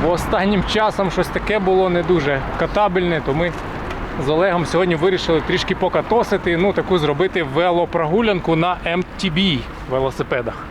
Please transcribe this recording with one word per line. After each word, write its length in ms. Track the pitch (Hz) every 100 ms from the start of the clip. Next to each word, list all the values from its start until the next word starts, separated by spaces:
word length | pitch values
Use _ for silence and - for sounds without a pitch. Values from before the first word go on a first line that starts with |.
Бо 80 | 156
останнім 520 | 175 - 214 196 208 -
часом 380 | 214 214 - 190
щось 160 | 185 175
таке 320 | 175 - 214
було 300 | 185 185 185
не 140 | 175
дуже 360 | 160 180 143 139 131 -
катабельне, 600 | 165 - 208 185 180 165 139
то 80 |
ми 180 | 143 175 151 - - - - - - 135
з 40 |
Олегом 360 | 156 190 175 151
сьогодні 300 | 160 185 160
вирішили 460 | 180 180 - 160
трішки 340 | - 180 - 190
покатосити, 840 | 180 165 - 220 - 190 185 170
ну, 160 | 196
таку 240 | 180 160 185
зробити 460 | 147 143 185 185
велопрогулянку 1120 | 147 139 180 175 170 175 156 190 226 185 - 160
на 200 | 175 175 175
М 180 | 175 180 -
Т 120 | 185
Б 280 | 156 190 139 - - -
велосипедах. 640 | 131 135 123 147 135 113 - -